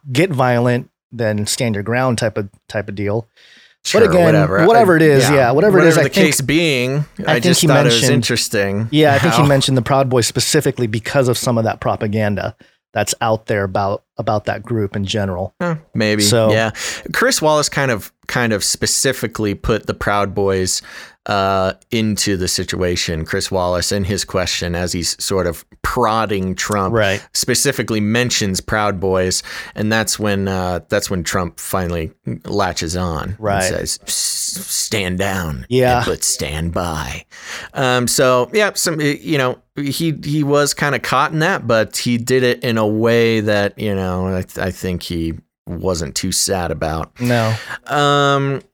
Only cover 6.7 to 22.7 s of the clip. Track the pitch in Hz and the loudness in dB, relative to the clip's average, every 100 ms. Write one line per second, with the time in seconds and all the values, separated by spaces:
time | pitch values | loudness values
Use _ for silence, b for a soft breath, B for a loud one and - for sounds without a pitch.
6.7 | 131 127 139 147 - - 151 175 165 160 | 2 0 -2 -4 -6 -2 2 4 4 4
7.7 | 143 143 117 127 143 113 123 - 107 98 | 6 4 4 4 2 2 -2 -2 0 0
8.7 | 101 113 147 151 139 - 113 139 139 - | -2 0 4 4 4 4 4 4 4 2
9.7 | 131 117 135 131 127 110 - - 156 143 | 0 2 2 4 2 2 0 0 2 2
10.7 | 131 120 110 - 143 123 - - 117 110 | 0 -2 -4 -2 0 2 2 0 0 0
11.7 | - 123 101 110 107 107 98 95 - b | -2 -2 -2 -2 0 0 -2 -6 -10 b
12.7 | b _ 110 101 - 117 110 - 110 98 | b _ -4 -4 -2 0 -2 -2 -2 -2
13.7 | 98 98 104 _ - 110 107 - 107 104 | -2 -2 -4 _ -8 -4 -2 -2 -6 -4
14.7 | 117 101 107 95 110 98 90 95 - 175 | -4 -4 -4 -4 -2 -4 -4 -8 -6 -6
15.7 | 156 - - 107 104 104 113 110 107 113 | -6 -6 -2 0 2 2 4 4 2 0
16.7 | - B B B - 247 - 156 151 143 | -4 B B B -2 0 2 2 2 0
17.7 | - 135 110 - _ - - 120 104 - | -2 -2 -2 -6 _ -8 -2 0 0 -2
18.7 | - 110 - 135 127 117 - 107 98 - | -2 -2 0 0 -2 -6 -4 -4 -2 -2
19.7 | 107 - 107 - 101 101 95 98 95 92 | -2 -2 -4 -2 0 0 0 0 0 0
20.7 | - B B B B - 104 98 98 95 | -4 B B B B -4 0 2 2 0
21.7 | - - 117 110 98 - 98 92 - 90 | -4 -4 -2 0 0 0 0 -2 -4 -4